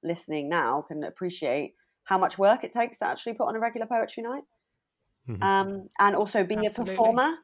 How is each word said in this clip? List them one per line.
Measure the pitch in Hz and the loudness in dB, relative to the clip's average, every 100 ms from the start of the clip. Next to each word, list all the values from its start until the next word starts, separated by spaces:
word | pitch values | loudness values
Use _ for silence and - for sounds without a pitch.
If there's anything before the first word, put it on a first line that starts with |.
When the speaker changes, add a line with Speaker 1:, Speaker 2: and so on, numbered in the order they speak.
Speaker 1:
listening | 165 170 - 151 143 | -6 -6 -4 -6 0
now | 170 123 139 151 | 0 2 0 -4
can | 151 | -8
appreciate | 147 - 180 180 143 135 143 - _ _ - | -8 -6 -8 -4 -2 -2 -4 -10 _ _ -2
how | 190 | 0
much | 180 - | 2 4
work | 196 247 | 4 4
it | 233 | 0
takes | 240 240 - | -2 -4 -4
to | - | -6
actually | - - | -4 -8
put | 226 247 | -4 -4
on | 220 | -2
a | |
regular | 233 226 226 | -4 -4 -2
poetry | 233 220 - | -2 -2 -4
night. | 233 269 - _ _ _ _ _ _ _ - | -8 -8 -10 _ _ _ _ _ _ _ -10
Speaker 2:
Mm-hmm. | 101 | -2
Speaker 1:
Um, | 190 196 196 196 185 - | 2 2 0 -6 -6 2
and | 202 196 | 4 4
also | 208 220 | 2 0
be | 185 - | 0 0
Speaker 3:
Absolutely. | 214 220 190 190 | -2 -2 -4 4
Speaker 1:
a | |
performer | 226 240 285 330 | 4 4 2 0